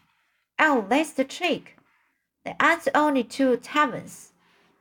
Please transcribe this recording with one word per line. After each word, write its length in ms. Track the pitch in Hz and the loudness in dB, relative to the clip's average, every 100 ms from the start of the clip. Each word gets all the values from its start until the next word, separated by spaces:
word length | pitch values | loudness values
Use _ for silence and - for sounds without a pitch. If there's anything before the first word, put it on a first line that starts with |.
| _ _ _ _ _ - | _ _ _ _ _ 0
"Oh, 280 | 302 269 196 | 2 2 0
that's 240 | 262 311 | 0 0
the 120 | - | -2
trick. 520 | 269 - 349 220 - - _ _ _ _ _ _ | -4 -2 -2 -4 -6 -20 _ _ _ _ _ _
There 120 | - - | -10 0
ain't 280 | 294 339 - | 2 2 0
only 300 | - 302 277 | 2 2 0
two 320 | 220 - 269 240 | -2 0 2 0
taverns. 760 | - 302 294 170 - - - _ _ _ _ _ | -2 0 0 -2 -12 -20 -20 _ _ _ _ _